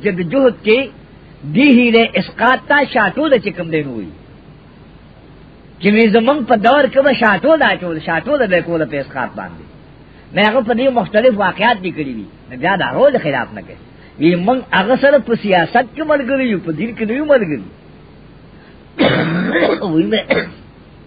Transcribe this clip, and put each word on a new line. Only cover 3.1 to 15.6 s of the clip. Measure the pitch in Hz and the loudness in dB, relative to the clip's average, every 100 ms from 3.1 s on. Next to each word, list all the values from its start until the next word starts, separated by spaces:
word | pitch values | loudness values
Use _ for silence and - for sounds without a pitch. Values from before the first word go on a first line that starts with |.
| - 311 | 0 2
ده | 254 | 2
چې | 196 175 | 0 -8
کوم | 165 | -6
دی | 160 | -4
نو | 143 | -4
وي۔ | 117 87 78 - - - - - - - - - - - - - - - - | -8 -12 -16 -20 -20 -20 -20 -20 -20 -20 -20 -20 -20 -20 -20 -20 -20 -20 -4
چې | 190 | 0
وی | 214 226 | 2 4
زمونږ | 220 226 294 226 | 4 2 0 0
په | 226 | 2
دور | 220 285 | 4 2
کې | 262 269 | 2 2
به | 285 | 2
شاټو | 262 226 196 269 320 | 2 2 2 2 2
ده | 247 | 2
اچول، | 185 180 160 | 0 -6 -8
شاټو | 170 165 196 294 | -4 -4 -2 -2
ده | 220 | 0
به | 180 | 0
کوله | 165 165 151 | -2 -4 -4
په | 143 | -6
اسقاط | 135 135 117 - | -8 -8 -8 -8
باندې۔ | 92 82 76 - - - - - - 170 | -14 -16 -20 -20 -20 -20 -20 -20 -8 -2
نو | |
هغه | 208 240 | 0 0
په | 226 | 0
دې | 233 269 | 0 0
مختلف | 240 180 214 254 202 | 0 0 2 2 2
واقعات | 190 175 214 226 | -2 0 0 0
لیکلي | 180 156 143 | -4 -8 -8
وي، | 113 90 - - | -10 -14 -18 -20
نو | 127 | -6
بیا | 156 196 | -2 -2
د | |
هغو | 127 135 277 | -2 2 2
د | 247 | 2
خلاف | 151 131 113 | -2 -4 -6
نه | 104 | -10
کوي۔ | 85 - - - - - | -16 -20 -20 -20 -20 -2
وی | 156 175 190 | 2 2 0
موږ | 262 - | -2 -2
هغه | 175 196 254 | -2 0 2
سره | 269 285 | 4 2
په | 226 233 | 2 -2
سیاست | 208 180 | 2 2